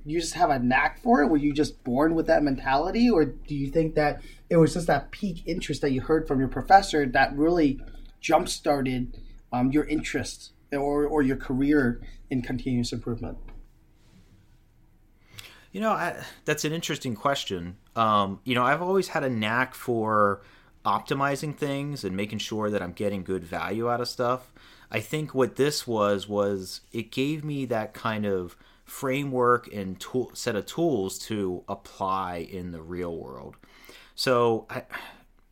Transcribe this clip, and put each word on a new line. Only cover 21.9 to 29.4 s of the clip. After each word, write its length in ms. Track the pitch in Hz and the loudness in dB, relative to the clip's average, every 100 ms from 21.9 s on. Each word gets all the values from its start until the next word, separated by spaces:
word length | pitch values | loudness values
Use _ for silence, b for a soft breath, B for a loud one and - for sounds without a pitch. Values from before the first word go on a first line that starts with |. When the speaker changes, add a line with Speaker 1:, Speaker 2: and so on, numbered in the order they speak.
| 143 | -6
Speaker 2:
and 120 | 98 92 | -4 -4
making 220 | 104 110 | -4 -4
sure 320 | - 107 104 | -6 -2 0
that 100 | 101 | -2
I'm 120 | 87 | -4
getting 300 | 87 104 101 | -4 -4 -4
good 220 | 87 95 | -4 -4
value 460 | 82 85 85 107 117 | -4 -6 -4 -2 -2
out 100 | 120 | -2
of 80 | 120 | -4
stuff. 420 | - 120 127 - - B B B | -2 -2 -2 -6 -20 B B B
I 100 | 113 | -6
think 340 | - 156 151 | -4 -6 -2
what 220 | 131 120 - | 2 2 2
this 300 | 143 143 - | 0 0 -2
was, 400 | 110 101 101 101 | 2 4 2 0
was 540 | 101 101 98 92 - _ | 0 2 0 -6 -14 _
it 180 | 117 107 | -8 -6
gave 340 | - 139 156 | -2 -2 -2
me 220 | 151 143 127 | -4 -4 -2
that 260 | 113 110 | -2 -4
kind 320 | - 117 107 | -6 -4 -2
of 320 | 104 95 90 - b b | 0 -2 -4 -12 b b
framework 840 | b - 135 135 143 127 | b -6 -2 -2 -2 2